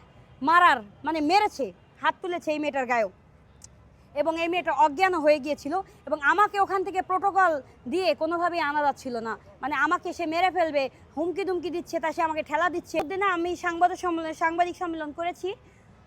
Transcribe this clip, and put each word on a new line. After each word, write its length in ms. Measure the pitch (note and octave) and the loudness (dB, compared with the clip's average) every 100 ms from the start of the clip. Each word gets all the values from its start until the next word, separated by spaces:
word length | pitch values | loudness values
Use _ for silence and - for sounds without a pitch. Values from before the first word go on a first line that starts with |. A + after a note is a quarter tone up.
| - - - - | -4 -20 -20 -6
মারার, 420 | C#4 F4 F4 C4 G#3 - | 2 6 6 4 -2 -12
মানে 180 | C#4+ D#4+ | -6 -2
মেরেছে, 500 | D4 G4 G#4 - A3 - _ - | 2 4 2 -2 -8 -8 _ -4
হাত 140 | D4 - | -4 -4
তুলেছে 300 | F4+ F4 - | -6 -6 -4
এই 80 | D4+ | -2
মেয়েটার 260 | D4+ C#4 B3 | -2 -2 0
গায়েও 240 | B3 G3 - _ - _ - - - - - - C#4 | 0 0 -4 _ -20 _ -20 -20 -20 -20 -20 -12 -4
এবং 260 | D4+ D#4+ | -2 -2
এই 60 | E4+ | -2
মেয়েটা 240 | F4+ D#4+ | -2 -2
অজ্ঞান 420 | D4+ D#4 C#4 F#4+ | 2 2 4 2
হয়ে 260 | F4 D4 D4+ | 4 4 4
গিয়েছিল 340 | C#4 C#4+ C#4 F4+ G4 - - | 2 -6 -4 -6 -6 -14 -6
এবং 140 | D4+ | -2
আমাকে 380 | C#4+ D#4+ G#4 G4+ | 2 4 4 2
ওখান 240 | G4 G4 | 0 0
থেকে 180 | D#4 F4 | -2 -4
প্রোটোকল 600 | - F#4 G4 F4+ F4+ D4+ - - B3 | -2 0 2 4 4 2 -6 -16 -6
দিয়ে 280 | E4 F#4 C#4+ | -2 0 0
কোনোভাবেই 440 | D#4+ E4+ F4 E4+ | 0 0 -2 0
আনা 220 | D4 D4+ | 0 2
যাচ্ছিল 380 | D4 C#4 C4 A#3+ | 0 -2 -6 -6
না। 180 | A3+ G#3+ - - | -6 -8 -12 -10
মানে 140 | C4 C#4+ | -4 0
আমাকে 380 | D4+ F4 F4+ | 2 0 -2
সে 120 | E4 E4 | -6 -2
মেরে 260 | E4 F#4 | 2 2
ফেলবে, 380 | F4 D#4+ D4 C4 - - - | 2 2 2 -2 -6 -14 -4
হুমকি 260 | E4+ E4+ | -4 -2
দুমকি 260 | F#4 F4+ E4 | -2 -2 -4
দিচ্ছে, 300 | E4 - E4 | -6 -6 -4
তা 120 | D#4+ | -4
সে 100 | D4+ | -2
আমাকে 220 | E4 D#4 | -2 -2
ঠেলা 260 | - D4+ F4 | -4 0 0
দিচ্ছে। 280 | E4+ - E4 | -2 -6 -6
একদিন 260 | D4+ F#4+ | -4 -2
আমি 320 | G4+ F4 F4 F4 | 0 0 -2 -4
সংবাদ 380 | F4 E4+ F4+ | -4 0 0
সম্মেলন, 400 | F4+ F4+ E4 D#4+ | 0 -4 -4 -6
সাংবাদিক 420 | D#4+ E4 E4+ F4 E4+ | -4 -2 0 -2 -2
সম্মেলন 340 | F4+ E4 D4+ | -8 -8 -10
করেছি, 440 | C#4+ F4 F4+ F4+ A4+ - _ _ - | -8 -8 -6 -8 -10 -16 _ _ -20